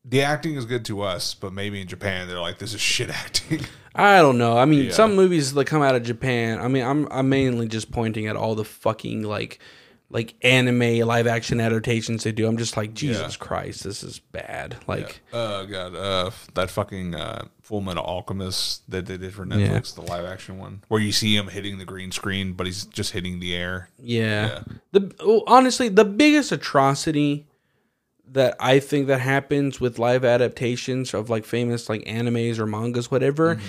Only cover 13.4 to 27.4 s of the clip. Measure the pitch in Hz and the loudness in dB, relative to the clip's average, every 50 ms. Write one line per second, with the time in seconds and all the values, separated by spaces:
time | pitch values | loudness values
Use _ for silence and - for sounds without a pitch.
13.4 | - - 95 92 92 90 87 - - 95 98 - - - - - - _ - - | -8 -6 -6 -6 -6 -8 -10 -10 -12 -12 -12 -12 -12 -14 -16 -18 -20 _ -14 -14
14.4 | - - 101 - - - - - - - 95 104 - - - - _ _ - 120 | -12 -10 -12 -12 -10 -12 -14 -12 -8 -6 -6 -6 -8 -10 -14 -18 _ _ -8 -6
15.4 | 117 107 101 98 98 98 101 92 90 90 90 80 95 98 95 92 90 90 - - | -6 -6 -6 -8 -8 -10 -10 -10 -10 -10 -10 -8 -4 -2 -2 0 -2 -2 -6 -10
16.4 | - - - 90 92 90 - 107 98 - 101 95 92 87 82 76 80 80 73 - | -18 -8 -4 -4 -4 -2 -2 -4 -6 -4 -6 -8 -8 -8 -8 -8 -8 -8 -10 -12
17.4 | - - _ _ _ - 110 104 95 92 87 85 - - 90 90 90 - 95 98 | -14 -16 _ _ _ -8 -8 -6 -6 -4 -6 -6 -6 -4 -6 -8 -8 -8 -8 -6
18.4 | 95 90 90 - - - - - - - 92 92 90 92 95 90 92 92 98 101 | -6 -6 -4 -4 -4 -4 -6 -8 -10 -8 -8 -8 -8 -8 -10 -10 -12 -12 -12 -12
19.4 | 90 92 95 101 101 104 101 110 - - - 85 82 87 87 87 87 90 95 95 | -10 -4 0 2 2 2 2 0 -2 -4 -10 -14 -10 -8 -8 -8 -8 -8 -10 -12
20.4 | - - 92 95 92 98 101 101 - _ 113 110 104 104 98 - 113 107 104 104 | -14 -16 -14 -14 -14 -14 -16 -18 -6 _ 0 0 0 0 0 0 2 2 2 2
21.4 | 101 92 87 104 98 101 101 95 92 85 95 92 92 92 - - - 104 95 95 | 0 -2 -8 -8 -8 -8 -10 -10 -12 -12 -12 -12 -10 -10 -10 -6 -4 -4 -2 -2
22.4 | 98 92 90 90 90 92 90 98 - - - - 101 - - 98 87 90 90 87 | -2 -4 -4 -4 -4 -6 -4 -6 -10 -10 -8 -6 -6 -4 -6 -6 -6 -6 -8 -6
23.4 | 90 90 87 87 87 90 92 92 90 - _ _ - 120 117 113 110 110 107 104 | -6 -6 -6 -6 -6 -6 -6 -8 -10 -14 _ _ -8 -4 -2 0 0 0 0 0
24.4 | - - - - - - - - - _ - 202 196 185 - - - 196 226 214 | -2 -4 -4 -8 -12 -14 -18 -20 -18 _ 0 0 0 0 -6 -2 2 4 4 4
25.4 | - 180 226 262 262 254 233 - 254 226 185 202 220 202 202 214 294 302 294 302 | 6 8 8 8 8 6 4 2 0 4 6 6 6 6 6 6 6 6 6 6
26.4 | - - 185 151 - - - 143 135 139 139 143 - 165 151 147 147 147 143 147 | 2 0 -4 -4 -4 2 4 4 4 4 2 0 -2 0 0 2 2 2 0 -2